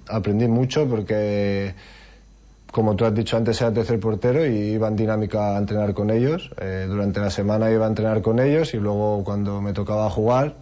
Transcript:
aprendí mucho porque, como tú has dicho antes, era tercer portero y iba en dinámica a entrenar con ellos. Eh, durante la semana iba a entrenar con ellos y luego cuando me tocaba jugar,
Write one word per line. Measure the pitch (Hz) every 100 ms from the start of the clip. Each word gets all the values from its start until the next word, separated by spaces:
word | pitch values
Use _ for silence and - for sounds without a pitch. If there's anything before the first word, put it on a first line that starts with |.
| -
aprendí | 110 98 104 120
mucho | 117 127 151 147
porque, | 113 95 107 104 104 101 98 98 95 - - - - - - - - -
como | - 113 131
tú | 113
has |
dicho | 107 110 117
antes, | 113 110
era | 117
tercer | 110 104 117
portero | 110 107 123 131 160
y | 110 104
iba | 110 110
en | 107
dinámica | 107 110 104 107 104 101
a |
entrenar | 101 104 104
con | 98 104
ellos. | 113 127 165 - -
Eh, | 95 95 95
durante | 104 101 98
la | 101
semana | 92 101 107 110
iba | 113 110
a |
entrenar | 107 110 110
con | 101 113
ellos | 135 151 156
y | 117
luego | 104 104 104 104
cuando | 98 101 101 101
me | 101
tocaba | 98 98 107 107
jugar, | 95 110 127 147 -